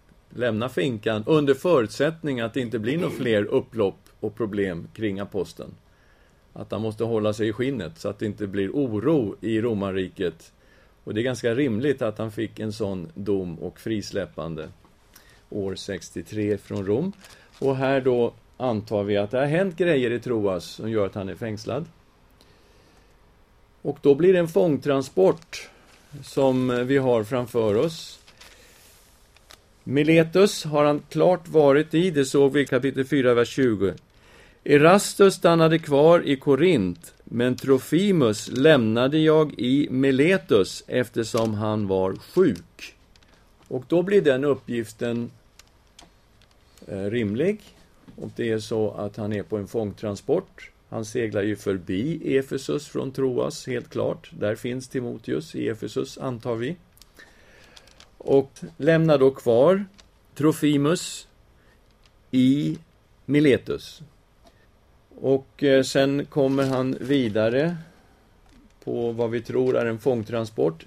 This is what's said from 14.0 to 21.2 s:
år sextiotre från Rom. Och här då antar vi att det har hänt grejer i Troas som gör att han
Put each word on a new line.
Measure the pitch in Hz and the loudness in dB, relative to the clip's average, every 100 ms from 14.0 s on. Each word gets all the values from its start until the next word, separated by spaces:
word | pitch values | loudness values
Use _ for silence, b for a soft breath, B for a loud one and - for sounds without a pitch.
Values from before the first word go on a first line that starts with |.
| - 101 85 - 82 78 78 - _ _ b b b b b | -6 -8 -8 -8 -10 -10 -12 -16 _ _ b b b b b
år | 104 98 | -8 -6
sextiotre | 95 - 92 - - 85 107 104 101 | -8 -8 -10 -10 -14 -10 -4 -2 -4
från | - 104 95 | -6 -6 -2
Rom. | 117 190 - B B B - | -2 -2 -8 B B B -4
Och | 135 135 | -2 0
här | 135 135 | 0 0
då | 127 123 120 - _ - | 2 2 0 -4 _ -6
antar | 127 107 110 104 | -4 -4 -2 -2
vi | 101 101 | 0 0
att | 104 | 0
det | 127 | 0
har | 143 | 0
hänt | 165 196 165 | 0 -2 -2
grejer | 175 143 120 | 0 2 0
i | 120 | -2
Troas | 123 113 98 90 | -2 0 0 -2
som | - - 110 | -6 -10 -4
gör | 110 95 | -2 -2
att | |
han | 107 | -4